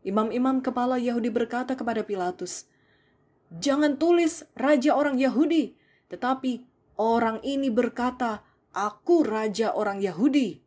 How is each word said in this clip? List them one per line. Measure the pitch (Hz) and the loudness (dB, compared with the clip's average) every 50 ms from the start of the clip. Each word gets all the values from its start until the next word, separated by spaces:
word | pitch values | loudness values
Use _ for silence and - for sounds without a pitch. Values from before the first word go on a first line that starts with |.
Imam-imam | _ 190 196 214 220 226 - 247 247 262 269 262 262 | _ -2 0 0 0 0 0 0 0 0 0 0 -2
kepala | 262 254 254 247 247 262 247 | -2 -2 -2 -2 0 -2 -2
Yahudi | 240 247 240 240 220 240 | -2 -2 -2 -2 -2 -2
berkata | 214 233 233 226 247 247 254 247 262 262 | -2 -2 -2 -2 -4 -6 -4 -6 -6 -6
kepada | 233 226 226 220 | -4 -4 -4 -4
Pilatus, | 208 - 202 190 180 180 180 - 185 175 - - - _ _ _ _ _ _ _ _ _ _ _ _ _ _ _ _ _ - | -4 -4 -4 -4 -4 -4 -4 -6 -8 -8 -8 -10 -10 _ _ _ _ _ _ _ _ _ _ _ _ _ _ _ _ _ -14
"Jangan | 165 - 277 269 285 302 294 277 262 | -4 0 0 2 2 2 2 2 2
tulis | 311 339 349 339 339 320 320 - - _ _ - | 4 4 4 4 4 2 0 -2 -4 _ _ -2
Raja | 262 277 302 269 233 294 - 262 | 2 4 4 4 4 2 2 2
orang | 294 294 269 | 2 0 0
Yahudi, | 247 269 262 208 226 320 311 330 320 254 - - _ _ _ _ _ _ _ | 0 0 0 2 2 2 2 2 2 0 -2 -6 _ _ _ _ _ _ _
tetapi | 185 180 - 247 262 262 - 254 247 226 - _ _ _ _ _ _ - | -12 -6 -2 -2 -2 -2 -2 -6 -6 -6 -10 _ _ _ _ _ _ -2
orang | 214 226 226 233 233 226 220 220 - | 2 2 4 4 2 0 -2 -2 -4
ini | 262 277 277 277 269 | -4 -2 0 0 0
berkata, | 220 233 247 254 - - 240 247 254 254 254 233 214 208 _ _ _ _ _ _ _ | 2 2 0 0 -2 -2 -4 -4 -2 -2 -4 -4 -4 -6 _ _ _ _ _ _ _
'Aku | 185 202 208 - _ _ - 349 339 | -4 -4 -4 -4 _ _ 2 4 4
Raja | 294 214 214 220 220 220 190 220 226 208 - - | 4 2 0 -2 -2 -2 -2 0 -2 0 0 0
orang | 214 202 196 196 | -2 -2 -2 -2
Yahudi.'" | 196 190 165 160 220 285 262 294 254 196 151 - _ | -2 -4 -2 2 0 2 4 2 0 0 -4 -10 _